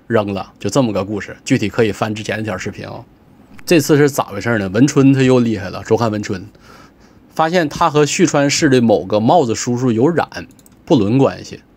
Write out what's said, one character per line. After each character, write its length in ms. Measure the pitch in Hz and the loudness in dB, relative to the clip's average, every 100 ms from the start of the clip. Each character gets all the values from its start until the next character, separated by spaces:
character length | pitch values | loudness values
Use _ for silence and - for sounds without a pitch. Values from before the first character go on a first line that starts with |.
| - | -2
扔 260 | 113 101 | -2 0
了， 200 | 95 - _ | -6 -10 _
就 120 | 104 | -4
这 120 | 143 | 0
么 100 | 120 | 0
个 100 | 98 | -2
故 160 | 98 104 | -4 -6
事。 160 | - - | -8 -14
具 140 | - 131 | -4 -2
体 100 | 104 | -2
可 160 | - | -2
以 80 | 110 | -2
翻 220 | 95 110 | -2 -6
之 80 | 107 | -6
前 160 | 107 104 | -6 -6
那 40 | |
条 140 | 110 95 | -6 -8
视 140 | 107 | -10
频 160 | 101 98 | -12 -14
啊。 180 | 107 - _ _ _ _ - - | -16 -18 _ _ _ _ -14 0
这 120 | 170 | 2
次 200 | 139 147 | 4 4
是 100 | 143 | 4
咋 160 | 135 | 0
回 160 | - 101 | -4 -6
事 180 | 113 117 | -2 -2
呢？ 100 | 95 | -2
文 160 | 101 143 | 2 2
春 260 | 143 135 | 4 4
他 100 | 135 | 4
又 180 | 127 127 | 4 2
厉 180 | 117 104 | 2 -4
害 100 | 92 | -8
了， 140 | 92 | -10
周 100 | 101 | -2
刊 160 | 110 117 | 0 0
文 120 | 104 | -2
春 240 | 104 95 107 - - - - _ _ _ _ | -6 -8 -12 -20 -20 -20 -20 _ _ _ _
发 220 | - 160 | -2 0
现 180 | 180 147 | 0 0
他 220 | - 170 | 0 0
和 160 | 147 147 | 2 2
旭 180 | - | 2
川 240 | 170 147 143 | 2 2 0
市 220 | 139 156 | 2 2
的 100 | 131 | 4
某 240 | 113 98 | 4 2
个 160 | 90 104 | 0 0
帽 240 | 113 175 | 4 2
子 100 | 120 | 2
叔 220 | 107 - 120 | -2 -4 -2
叔 160 | 131 | 0
有 160 | 110 143 | 2 0
染 200 | 160 - - 85 _ _ _ - | 0 -4 -10 -16 _ _ _ 0
不 100 | 170 | 0
伦 220 | 101 131 | 2 2
关 260 | 123 92 | 2 -2
系， 160 | 98 98 _ | -12 -18 _